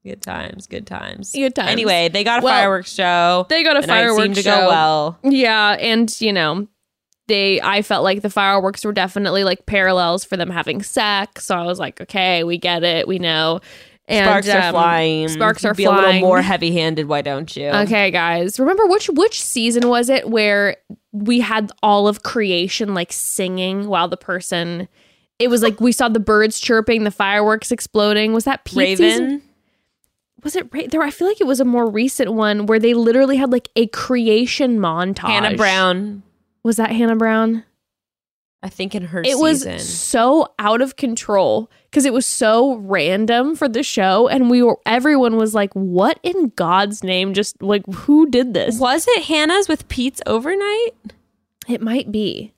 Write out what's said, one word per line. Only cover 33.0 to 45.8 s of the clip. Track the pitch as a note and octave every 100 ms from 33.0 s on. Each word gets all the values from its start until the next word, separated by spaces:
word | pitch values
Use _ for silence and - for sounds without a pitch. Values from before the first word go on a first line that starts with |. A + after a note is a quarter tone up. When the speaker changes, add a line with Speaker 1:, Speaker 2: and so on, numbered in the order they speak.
| A#3 A#3+ C4+ C4+
Speaker 2:
had, | C4+
like, | B3 - -
a | A3+
creation | - - B3+ A3+ G#3+ A#3+ - C4 A#3
montage. | F3 D#3+ F#3 G3 -
Speaker 1:
Hannah | G#3 G#3 G#3
Brown. | G#3 F#3+ F#3 F3+ G#3 G3+ _ _ _ _
Speaker 2:
Was | A3+ A3+
that | A3
Hannah | A3+ A#3 A3
Brown? | A3+ A3 A3+ A3+ - _ _ _ _ _ _ _ _ _
Speaker 1:
I | F#3+
think | - F#3+ G#3
in | F3
her | F3
Speaker 2:
It | B3+ C4+
was | D#4+ D#4
Speaker 1:
season. | A3+ E3+
Speaker 2:
so | E3 E3+ - A#3+ A#3+ D#4 - -
out | G#3 A3+
of | C4+ -
control | B3+ A#3 - G3+ D#3 G#2+ A3+ _ _
'cause | D4+ C4+
it |
was | A#3+ A#3+
so | - A3 A3+ C4+ A#3+
random | F#3+ F#3+ D3+ F#3+ A3 A#3+ C#4 D#4+
for | C#4
the | A3+
show, | D4 - G#3 F#3+ B3
and | C4+ A#3+
we | B3
were, | A#3+ - -
everyone | A#3+ C#4 C#4+ A#3+ A3+
was | A3
like, | G#3+ G3+
"What | F#3+